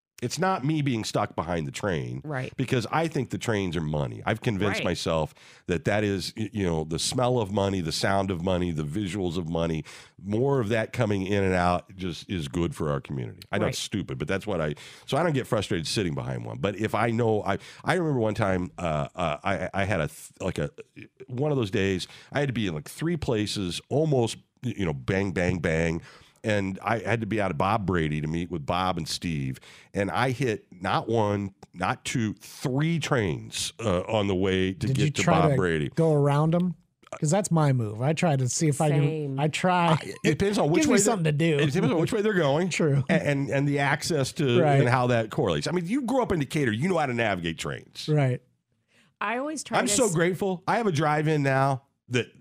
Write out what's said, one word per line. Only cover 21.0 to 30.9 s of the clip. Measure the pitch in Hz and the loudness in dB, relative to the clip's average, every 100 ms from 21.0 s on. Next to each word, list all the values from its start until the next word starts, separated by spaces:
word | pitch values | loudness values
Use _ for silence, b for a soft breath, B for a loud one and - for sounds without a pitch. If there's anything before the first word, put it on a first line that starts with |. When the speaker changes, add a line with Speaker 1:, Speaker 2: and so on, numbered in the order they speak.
| - - - | -20 -20 -10
Speaker 1:
one | 123 151 | -4 -2
of | 139 | 0
those | 107 | 0
days, | 101 98 92 - B B | 0 0 0 -4 B B
I | 139 | -4
had | 143 | -2
to | |
be | 117 101 | -2 -2
in, | |
like, | 76 - | -4 -8
three | - 156 170 | -6 -4 -2
places, | - 110 104 104 90 78 - | -2 -2 -2 -2 -4 -6 -4
almost, | 127 160 135 113 - _ _ | -2 2 2 2 -2 _ _
y-, | 120 104 | -8 -2
you | |
know, | 90 | -2
bang, | 69 64 95 101 | -2 0 0 0
bang, | 87 90 92 | 0 0 0
bang. | 85 80 82 82 B B B B | 0 2 0 -2 B B B B
And | 113 104 95 92 | -2 0 -2 -4
I | 101 113 | -2 -2
had | 95 117 | -2 -2
to | 104 | -2
be | 107 | -2
out | 95 | -2
of | 76 | 0
Bob | 95 110 92 | 0 0 0
Brady | 90 78 76 | 0 0 -2
to | 76 | -4
meet | 85 90 | -4 -4
with | 87 69 | -6 -2
Bob | 87 92 87 | 0 0 -2
and | 78 | -4
Steve. | - 90 76 65 65 B B B | -6 -4 -4 -4 -8 B B B
And | 95 98 | -4 -2
I | 87 135 | 0 -2
hit | 123 131 101 - | 0 -2 -2 -6
not | 90 95 | -6 -2